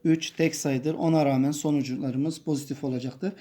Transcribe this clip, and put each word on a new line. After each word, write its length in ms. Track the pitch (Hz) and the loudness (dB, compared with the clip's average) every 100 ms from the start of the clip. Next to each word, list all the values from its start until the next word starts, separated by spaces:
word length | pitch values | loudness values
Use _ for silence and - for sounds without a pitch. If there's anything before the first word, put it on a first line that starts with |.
üç 280 | 165 160 - | 2 2 0
tek 240 | - 160 - | 0 0 0
sayıdır. 380 | 143 131 156 | -2 0 -2
Ona 320 | 160 165 160 139 | 0 2 4 4
rağmen 260 | 131 139 | 2 2
sonuçlarımız 880 | 147 156 147 127 131 131 131 156 156 | 0 0 0 -2 -4 -2 -2 -2 -4
pozitif 440 | 165 139 139 135 | -4 -4 -4 -6
olacaktır. 500 | 139 127 127 - 190 - | -4 -4 -6 -6 -8 -8